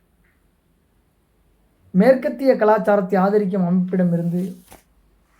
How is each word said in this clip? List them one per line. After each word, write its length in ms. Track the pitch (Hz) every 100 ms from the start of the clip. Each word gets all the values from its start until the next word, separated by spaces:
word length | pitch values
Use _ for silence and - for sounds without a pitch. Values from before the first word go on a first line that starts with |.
| _ _ _ _ _ _ _ _ _ _ _ _ _ _ _ _ _ _ _
மேற்கத்திய 640 | 185 240 254 294 - 269
கலாச்சாரத்தை 640 | 202 214 214 208 202 185 190
ஆதரிக்கும் 440 | 196 208 196 196
அமைப்பிடமிருந்து 920 | 175 185 180 185 175 170 170 175 196 - - - _ _ _ _ _